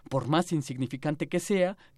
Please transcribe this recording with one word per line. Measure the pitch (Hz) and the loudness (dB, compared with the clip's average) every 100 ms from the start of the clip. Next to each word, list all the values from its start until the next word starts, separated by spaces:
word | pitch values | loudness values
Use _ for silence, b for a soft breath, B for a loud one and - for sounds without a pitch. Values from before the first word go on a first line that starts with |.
| - | -4
por | 135 123 | -2 2
más | 160 175 | 2 2
insignificante | 160 135 127 123 131 151 143 151 | 0 -2 -4 -4 -2 -2 -2 -2
que | 180 | -2
sea, | - 196 180 208 b | 2 2 2 0 b